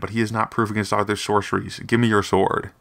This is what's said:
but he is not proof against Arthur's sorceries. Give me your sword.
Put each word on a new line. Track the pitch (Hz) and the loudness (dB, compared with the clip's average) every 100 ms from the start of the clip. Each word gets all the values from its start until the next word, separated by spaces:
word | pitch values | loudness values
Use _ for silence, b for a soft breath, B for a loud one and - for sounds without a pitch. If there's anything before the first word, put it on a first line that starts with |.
but | 95 | -4
he | 113 | -2
is | 107 | -2
not | 110 110 | 0 -2
proof | - 107 | 0 -2
against | 107 101 | -2 0
Arthur's | 104 104 104 | 0 0 -2
sorceries. | - 104 98 98 98 - | 0 0 0 -4 -4 -12
Give | 98 117 | -2 2
me | 117 | 4
your | 107 | 2
sword. | 95 95 95 - - _ | 2 2 2 0 -4 _